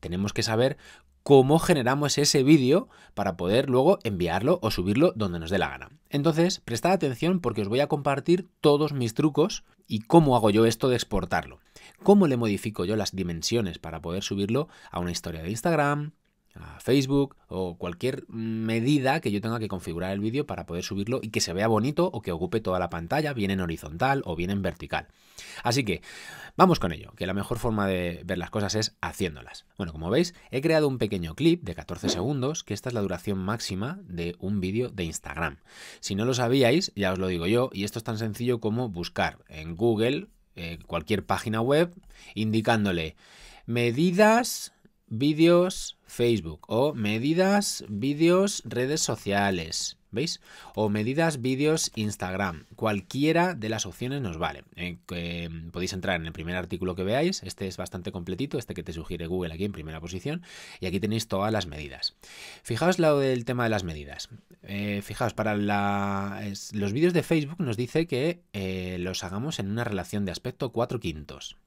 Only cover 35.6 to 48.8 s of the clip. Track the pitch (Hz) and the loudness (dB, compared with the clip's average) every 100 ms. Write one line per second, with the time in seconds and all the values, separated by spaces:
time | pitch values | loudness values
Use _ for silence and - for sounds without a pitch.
35.6 | _ - - - - 101 117 123 120 135 | _ -20 -20 -12 -4 0 2 2 4 6
36.6 | 120 147 190 - 95 92 92 90 85 113 | 6 6 2 0 0 2 0 0 2 2
37.6 | 127 - 101 - 110 110 113 107 120 120 | 2 -2 -4 -4 -6 -4 -4 -4 0 0
38.6 | 113 113 123 87 87 - 87 - _ 78 | 0 -2 -2 -4 -6 -2 -2 -2 _ -12
39.6 | 80 85 117 107 113 147 196 _ _ - | -10 0 2 4 2 0 -6 _ _ -14
40.6 | 85 85 - - 82 104 - 92 - 110 | -12 -12 -6 -6 0 -2 0 -2 0 -2
41.6 | 117 147 170 - - - - - 110 110 | 2 4 2 -2 -20 -20 -14 -4 0 2
42.6 | 110 113 101 87 80 - - - - - | 2 2 2 0 -4 -10 -20 -20 -20 -20
43.6 | - 117 120 117 175 180 214 226 240 - | -6 0 0 2 2 6 6 6 2 -6
44.6 | - _ _ _ _ 110 143 151 165 175 | -10 _ _ _ _ -2 0 6 6 6
45.6 | 180 - - - _ - 120 113 80 78 | 4 -2 -10 -14 _ 0 2 2 0 -12
46.6 | - 110 143 135 104 110 135 165 190 202 | -4 0 0 0 -2 0 0 2 4 4
47.6 | 202 - - 104 131 143 165 180 196 - | 0 -6 -8 -4 -2 2 4 4 2 -2
48.6 | 123 110 | -6 -4